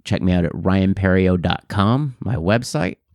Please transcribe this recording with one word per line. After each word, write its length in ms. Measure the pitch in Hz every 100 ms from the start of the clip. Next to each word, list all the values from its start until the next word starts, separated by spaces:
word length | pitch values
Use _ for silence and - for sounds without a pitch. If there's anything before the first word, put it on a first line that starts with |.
check 180 | - 101
me 120 | 92
out 120 | 90 85
at 60 |
ryan 400 | - 92 95 95
perrio 460 | 98 95 95 92 90
dot 260 | 87 87 -
com, 480 | 101 101 131 147 123
my 160 | 101 -
website. 640 | 82 117 123 151 90 - _